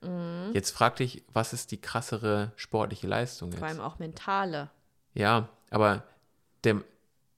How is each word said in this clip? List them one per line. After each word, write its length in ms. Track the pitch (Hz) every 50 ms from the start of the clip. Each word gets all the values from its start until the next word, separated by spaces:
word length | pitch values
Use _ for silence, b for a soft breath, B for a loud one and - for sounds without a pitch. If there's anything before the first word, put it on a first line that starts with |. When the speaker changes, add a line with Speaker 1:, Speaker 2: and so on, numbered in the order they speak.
| -
Speaker 1:
Mhm. 480 | 175 180 175 175 170 170 175 180 202 226
Speaker 2:
Jetzt 180 | 101 98 - -
frag 240 | - 147 120 -
dich, 280 | - 131 123 - - - _ -
was 200 | 110 113 - -
ist 180 | 117 - - 113
die 80 | 98
krassere 720 | - - - 117 123 - 120 104 113 107 104 104 104 110 -
sportliche 500 | - - - - 110 110 107 104 - -
Leistung 460 | 92 101 107 120 123 - - - 87 87
Speaker 1:
Vor 140 | 87 87
Speaker 2:
jetzt? 120 | 156 156 160
Speaker 1:
allem 20 |
auch 180 | 104 143 - -
mentale. 720 | 175 160 160 - - - 196 196 196 185 160 147 143 147 - _ _ _ _ _ _ _ -
Speaker 2:
Ja, 340 | - 104 104 117 113 110 - - _ _ _
aber 340 | - 107 107 104 101 104 b b b b _ _ _ _ _ _ _ _ -
der, 180 | 117 107 101 - - - _ _ _ _ _ _ _ _